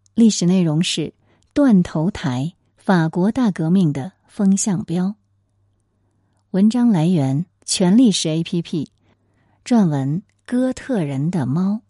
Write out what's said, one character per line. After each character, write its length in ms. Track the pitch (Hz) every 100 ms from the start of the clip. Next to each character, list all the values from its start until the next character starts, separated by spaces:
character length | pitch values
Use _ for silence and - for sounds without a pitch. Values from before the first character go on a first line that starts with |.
| _
历 160 | - 226
史 160 | - 175
内 160 | 185
容 220 | 165 151
是 320 | 185 - 151 - _ _ _
《断 300 | - 277 202
头 300 | 175 160 165
台： 420 | - 151 123 147 - _ _
法 320 | - 185 160
国 220 | 175 190
大 180 | 226 240
革 220 | 175 160
命 200 | 190 170
的 200 | 143 180 - _
风 280 | - 196 196
向 280 | - 175
标》。 320 | - 170 185 208 _ _ _ _ _ _ _ _ _ _ _ _ _
文 180 | 185 208
章 200 | 247 240
来 180 | 190 160
源 400 | 180 135 135 175 _ -
全 320 | - 180 214
历 140 | 254
史 180 | 175 165
A 140 | 160
P 180 | 170 175
P， 300 | 165 165 131 _ _ _ _ _ _ _ -
撰 220 | 240 185
文 340 | 143 135 160 - _ -
哥 260 | 247 254
特 320 | 254 - 240
人 280 | 147 135 151
的 160 | 180 127
猫。 340 | 147 190 214 -